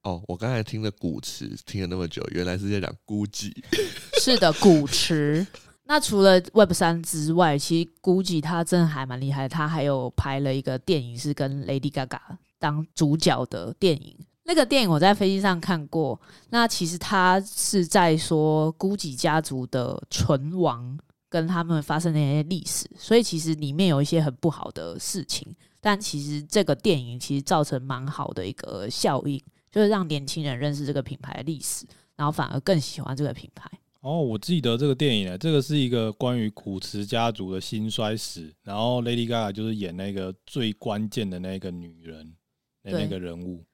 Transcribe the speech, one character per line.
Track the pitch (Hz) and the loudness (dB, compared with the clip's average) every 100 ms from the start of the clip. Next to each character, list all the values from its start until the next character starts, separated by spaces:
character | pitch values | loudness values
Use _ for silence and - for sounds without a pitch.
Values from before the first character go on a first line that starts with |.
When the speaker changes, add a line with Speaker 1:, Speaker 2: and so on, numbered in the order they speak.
Speaker 1:
哦， | 98 87 101 | -6 -8 -8
我 | 87 | -6
刚 | 110 | -2
才 | 123 | -4
听 | 110 110 | -4 -4
了 | 107 | -6
古 | - 87 64 | -4 -6 -6
驰， | - - 53 50 - | -10 -10 -12 -12 -8
听 | 101 | -6
了 | 92 | -4
那 | 92 | -4
么 | 85 | -6
久， | - - | -6 -6
原 | 82 90 | -4 -2
来 | 92 | -2
是 | 98 | -2
在 | 101 | -2
讲 | 90 - - | -4 -8 -8
Gucci。 | 107 104 - 104 - - 359 381 | -4 -4 -6 -10 -12 -4 -2 -2
Speaker 2:
<laughs> | - - - | -6 -4 0
是 | - 240 | 2 4
的， | 170 | 4
古 | 156 208 156 143 | 8 8 8 6
驰。 | - - 160 147 156 196 - - _ | -2 0 0 2 0 -2 -10 -20 _
那 | - 302 | 0 0
除 | - 208 | 2 6
了 | 196 185 180 | 8 8 6
Web | 220 196 | 6 6
三 | 180 170 170 | 6 2 2
之 | 165 160 151 | -4 -2 0
外， | 165 170 143 | 4 4 2
其 | - 165 | 0 0
实 | - _ | 0 _
Gucci | - 180 185 165 | 2 2 2 -2
它 | 151 170 | 0 -2
真 | 160 180 | 2 4
的 | 165 | 4
还 | 147 131 | 2 -6
蛮 | 127 | -4
厉 | 139 | -2
害， | 139 135 | -2 -2
它 | 165 151 | -2 -2
还 | 160 | 0
有 | 143 135 127 | 0 0 -2
拍 | - 139 135 | -4 -4 -2
了 | 139 | 0
一 | 135 | 0
个 | 135 131 | -2 -4
电 | - 160 | 0 0
影， | 120 120 | 0 -6
是 | 147 | -6
跟 | 143 139 139 - | -2 -4 -4 -4
Lady | 139 139 | -2 -2
Gaga | 139 135 123 - - _ _ | -4 -6 -10 -12 -18 _ _
当 | 156 151 160 - | -2 -2 -4 0
主 | 151 156 | 2 4
角 | 180 123 127 | 2 2 -2
的 | 98 87 - | -6 -8 0
电 | 190 147 | 2 2
影。 | - - - _ | -6 -20 -20 _
那 | 320 320 | 2 4
个 | 247 | 6
电 | 277 | 4
影 | 208 | 4
我 | 151 | 6
在 | 185 | 6
飞 | 202 196 | 6 2
机 | 196 | 2
上 | 196 175 | 2 0
看 | 165 170 147 | 0 -2 -2
过， | 165 143 110 - - _ | -2 -2 -4 -10 -20 _
那 | 233 233 | 2 2
其 | - 165 | 0 -4
实 | 175 | -4
它 | - 196 185 190 | 0 4 6 4
是 | 196 - - 202 165 | 2 -4 0 2 4
在 | 202 175 160 | 6 6 4
说 | - 160 156 156 156 156 | 2 2 4 4 2 0
Gucci | 190 202 160 | -2 -2 -6
家 | 127 165 156 | -2 0 0
族 | 156 131 127 | 0 -6 -4
的 | 131 123 - - | -2 -2 -6 -8
存 | - - 139 143 180 | -2 2 2 0 0
亡 | 160 120 123 143 _ _ _ | 0 0 -8 -12 _ _ _
跟 | 170 160 | -2 0
他 | 175 170 | -2 0
们 | 160 | -2
发 | 143 156 | 0 0
生 | 170 | 2
的 | 151 | 2
一 | |
些 | 143 147 | 2 0
历 | 151 180 - | 0 0 0
史， | - - - | 0 -6 -14
所 | - 233 | 4 4
以 | |
其 | 226 165 | 4 -2
实 | 160 156 | -2 -2
里 | 147 | -2
面 | 147 190 | 2 4
有 | 139 | 4
一 | 147 | 4
些 | 165 | 2
很 | 151 123 | 0 0
不 | 165 | -2
好 | - - | -2 -12
的 | - 82 85 | -10 -10 -8
事 | - 196 - | -8 -8 -6
情， | - - - _ _ | -8 -8 -20 _ _
但 | 214 202 | 0 0
其 | 214 147 | -2 -6
实 | 143 147 | -4 -6
这 | 147 208 | 0 0
个 | 190 | 2
电 | 139 214 151 | 2 2 2
影 | 120 120 | -2 -10
其 | - 139 | -4 -4
实 | |
造 | - 170 | 2 2
成 | 147 135 | 2 -4
蛮 | 135 127 135 | -4 -6 -6
好 | - - | -6 -8
的 | - 92 | -6 -8
一 | |
个 | - - 92 104 | -10 -10 -10 -8
效 | - 202 135 | -2 0 0
应。 | 147 135 _ _ _ 208 | -2 -6 _ _ _ 2
就 | |
是 | 208 | 4
让 | 208 170 | 2 0
年 | 147 139 | -4 -4
轻 | - | -6
人 | 143 123 | -4 -2
认 | 147 | -2
识 | 143 139 | -2 -4
这 | |
个 | 143 | -4
品 | 131 - | -6 -12
牌 | - - | -12 -10
的 | |
历 | 135 151 | -8 -6
史， | - - - _ _ - | -8 -8 -12 _ _ -4
然 | 147 | -4
后 | |
反 | 156 139 | -2 -4
而 | 139 | -2
更 | - 175 | 0 0
喜 | - - | 0 -10
欢 | - 131 | -8 -4
这 | |
个 | 143 | -4
品 | 131 - | -6 -14
牌。 | - - - _ _ | -20 -20 -20 _ _
Speaker 3:
哦， | 135 165 | -4 -2
我 | 135 107 | 0 -2
记 | - 175 | 0 0
得 | 120 117 | 2 2
这 | 143 | 0
个 | 127 | 2
电 | 147 110 | 2 2
影 | 95 | 0
欸， | 92 | -2
这 | 160 | 2
个 | 147 | 2
是 | 135 151 | 2 0
一 | 127 | 2
个 | 120 110 | 0 0
关 | 104 127 123 | -2 -2 0
于 | 107 | -2
古 | - - 95 | -6 -8 -8
驰 | - 104 104 | -8 -8 -4
家 | 117 117 | 0 0
族 | 107 92 | -2 -6
的 | 95 | -8
兴 | - 110 110 | -6 -6 -4
衰 | 107 107 110 | -2 -2 -4
史， | - 87 78 _ | -8 -12 -16 _
然 | - 101 | -10 -2
后 | 117 123 | 0 0
Lady | 120 120 117 | -2 -2 -2
Gaga | 117 104 | -2 -2
就 | 98 110 | -4 -6
是 | 110 | -4
演 | 95 87 | -6 -6
那 | 98 | -6
个 | 98 92 92 - | -6 -8 -10 -10
最 | 139 113 | -4 -4
关 | 104 117 104 107 | -4 -6 -4 -4
键 | 123 101 | -4 -6
的 | 90 | -6
那 | 92 95 | -8 -8
个 | 92 | -8
女 | 87 85 82 | -12 -14 -18
人， | 82 78 78 82 _ _ _ _ | -20 -18 -20 -20 _ _ _ _
那， | 98 | -6
Speaker 2:
对。 | 127 | -4
Speaker 3:
那 | 104 | -4
个 | 95 | -4
人 | 87 85 | -8 -10
物。 | 90 85 - | -10 -12 -16